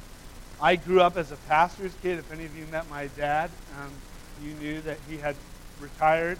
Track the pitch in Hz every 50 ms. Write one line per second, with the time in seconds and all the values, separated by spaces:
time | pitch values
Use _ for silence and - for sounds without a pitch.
0 | - - - - - - - - - - - - 147 160 185 175 143 165 185 185
1 | 185 180 175 185 160 139 147 139 - 143 151 156 170 175 - - 196 185 - -
2 | - 180 180 165 151 - 156 156 165 156 147 160 156 156 160 160 165 156 147 143
3 | 143 139 123 135 147 147 147 151 165 175 165 - - - 143 139 143 139 143 135
4 | - - - - - - - 147 147 147 156 151 147 151 151 156 151 156 143 -
5 | 131 139 160 151 147 147 143 - - - - - - - - - 143 143 - -
6 | 156 156 160 165 165 170 180